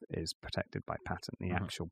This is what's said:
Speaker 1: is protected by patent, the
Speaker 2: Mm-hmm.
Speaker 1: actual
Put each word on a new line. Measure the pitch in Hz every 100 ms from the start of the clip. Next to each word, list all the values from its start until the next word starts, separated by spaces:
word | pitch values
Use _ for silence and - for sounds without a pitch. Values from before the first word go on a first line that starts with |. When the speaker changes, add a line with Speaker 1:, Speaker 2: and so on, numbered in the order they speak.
| -
Speaker 1:
is | 78 82
protected | - - - - 101 -
by | -
patent, | - 90 - -
the | 92
Speaker 2:
Mm-hmm. | 90
Speaker 1:
actual | 87 - 85